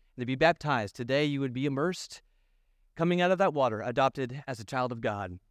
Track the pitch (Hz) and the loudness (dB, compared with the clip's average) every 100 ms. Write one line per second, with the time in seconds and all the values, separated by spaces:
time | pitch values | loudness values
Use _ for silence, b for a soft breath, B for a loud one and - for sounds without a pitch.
0 | _ - 120 131 160 170 151 131 101 - | _ -8 -4 4 4 4 0 0 -2 -6
1 | 120 139 151 139 135 120 143 135 170 175 | 0 2 2 0 -2 -2 -2 0 -2 -2
2 | - - _ _ _ _ _ _ _ - | -10 -16 _ _ _ _ _ _ _ -2
3 | 170 175 180 185 190 151 127 107 113 123 | 2 4 4 4 2 4 0 0 -2 2
4 | 135 139 123 135 139 117 107 131 127 117 | 2 2 -6 -6 -10 -10 -6 -4 -2 -2
5 | 117 101 92 90 _ | -4 -2 -6 -10 _